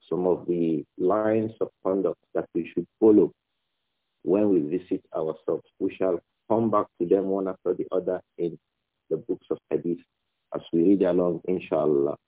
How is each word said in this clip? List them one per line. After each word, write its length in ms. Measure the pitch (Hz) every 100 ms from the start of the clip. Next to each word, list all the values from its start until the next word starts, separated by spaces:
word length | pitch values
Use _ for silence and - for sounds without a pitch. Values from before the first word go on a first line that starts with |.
| _
some 160 | 82 90
of 220 | 85 -
the 360 | 87 85 78 - -
lines 540 | 92 104 107 110 110 113
of 80 | 92 _
conduct 360 | 92 98 90 76 _
that 140 | - 87
we 180 | - 82
should 140 | - 87 _
follow 320 | 110 104 85 - _ _ _ _ _ _ _ _
when 260 | - 95 107
we 280 | 92 73 90
visit 260 | 87 92 _ 82
ourselves. 480 | 80 78 - 80 - _
We 160 | 95 -
shall 240 | 92 87 _ _ _
come 200 | 107 113
back 180 | 104 107 _
to 80 | 85
them 180 | 98 95
one 220 | 98 95
after 260 | 92 -
the 140 | 90 -
other 300 | 92 90 90 - -
in 200 | 85 80 _ _ _ _ _
the 80 | 80
books 300 | - 92 _
of 60 | 78 _
hadith 300 | 76 85 85 _ _ _ _ _ -
as 60 | -
we 100 | 85
read 180 | 82 101
along, 380 | 92 87 87 85 -
inshallah. 680 | 92 82 82 76 73 71 73